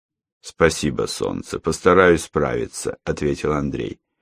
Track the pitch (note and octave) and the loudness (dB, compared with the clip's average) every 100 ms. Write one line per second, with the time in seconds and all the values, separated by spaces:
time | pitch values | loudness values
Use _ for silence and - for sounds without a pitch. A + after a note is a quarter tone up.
0 | _ _ _ _ - - E2 - D2+ B1 | _ _ _ _ -12 2 2 2 -2 -2
1 | - - G1+ G1+ - - E2 D#2 F2+ F2+ | -4 -4 -6 -6 -8 -6 -4 0 4 6
2 | F2+ E2+ - - C2+ A#1+ A1 - - - | 6 4 2 -2 -2 -2 -6 -8 -8 -8
3 | - D2+ D2 C#2 D2+ D2+ C#2+ A#1+ - - | -6 -4 -2 -2 -2 -2 -2 -6 -8 -10
4 | _ _ | _ _